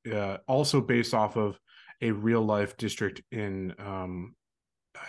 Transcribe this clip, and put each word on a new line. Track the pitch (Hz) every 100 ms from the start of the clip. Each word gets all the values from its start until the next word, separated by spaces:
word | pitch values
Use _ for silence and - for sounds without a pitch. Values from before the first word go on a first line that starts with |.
| 117
uh, | 107 98 95 -
also | 131 143 139
based | 117 120 113
off | 113 107 117
of | 104 - _ - - -
a | 117
real-life | 104 110 117 107 104 101 -
district | 107 - 101 - -
in, | 120 101 95 92 -
um, | 101 95 92 90 98 - _ _ _ _ _
I | -